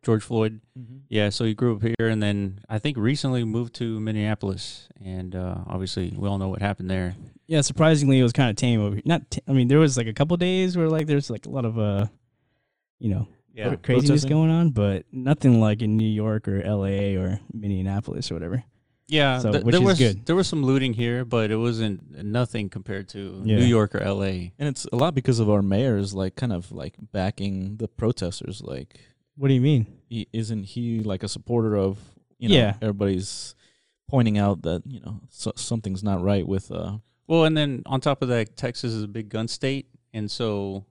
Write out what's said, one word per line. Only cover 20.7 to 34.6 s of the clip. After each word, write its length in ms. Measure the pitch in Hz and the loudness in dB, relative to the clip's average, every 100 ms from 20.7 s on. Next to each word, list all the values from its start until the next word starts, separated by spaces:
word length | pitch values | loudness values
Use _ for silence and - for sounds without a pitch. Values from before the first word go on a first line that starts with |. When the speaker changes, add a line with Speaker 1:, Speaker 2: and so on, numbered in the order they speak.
| 135 131 | 2 0
Speaker 1:
here, 320 | 110 117 120 | -2 -2 -2
but 260 | 120 117 107 | -2 0 0
it 60 | 110 | 0
wasn't 680 | 120 113 113 92 71 71 | 0 0 -2 -4 -10 -12
nothing 440 | 104 113 120 117 101 | -4 -2 -2 -2 -6
compared 400 | - 101 98 98 | -8 -8 -10 -10
to 320 | 104 98 92 | -12 -12 -6
Speaker 3:
Yeah. 120 | 110 110 | 2 6
Speaker 1:
New 80 | |
York 300 | 123 117 104 | 6 6 4
or 60 | 107 | 0
L 220 | 98 98 | -2 0
A. 300 | 98 92 87 - | -2 -2 -8 -6
Speaker 2:
And 100 | 147 | -6
it's 180 | 131 - | -4 -4
a 40 | 120 | 0
lot 180 | 156 | 0
because 260 | 139 123 117 | 0 0 2
of 80 | 107 | 4
our 140 | 104 | 4
mayors, 520 | 98 98 131 104 98 | 4 2 2 0 -2
like, 220 | 98 95 - | -4 -6 -4
kind 160 | 127 | -4
of, 180 | 90 92 | -4 -6
like, 240 | 95 71 - 104 | -12 -14 -14 -10
backing 680 | 101 92 - 98 95 95 107 | -4 -4 -4 -6 -4 -6 -6
the 100 | 113 | -10
protesters, 720 | - 113 123 87 85 - 101 | -4 -2 -2 -6 -8 -12 -12
like, 380 | - 67 - _ _ _ _ - | -10 -10 -12 _ _ _ _ -2
Speaker 3:
What 100 | 139 | 2
do 60 | |
you 60 | 131 | 4
mean? 260 | 135 143 - - _ | 6 4 2 -6 _
Speaker 2:
He, 160 | 117 - | -10 -6
isn't 320 | 113 110 113 | -6 -4 -6
he, 360 | 98 - 120 113 | -8 -6 -4 -4
like, 220 | 107 95 | -4 -4
a 60 | 101 | -6
supporter 480 | - - 120 113 104 | -8 -2 0 2 2
of, 220 | 98 101 - _ _ _ | 0 -2 -12 _ _ _
you 100 | 120 | 4
know, 60 | 165 | 4
Speaker 3:
Yeah. 180 | 107 98 | 4 0
Speaker 2:
everybody's 720 | 110 101 101 92 98 - - - _ _ _ _ - | -4 0 0 0 -4 -10 -14 -18 _ _ _ _ -2
pointing 280 | 139 113 104 | 2 4 4
out 240 | 101 95 | 2 0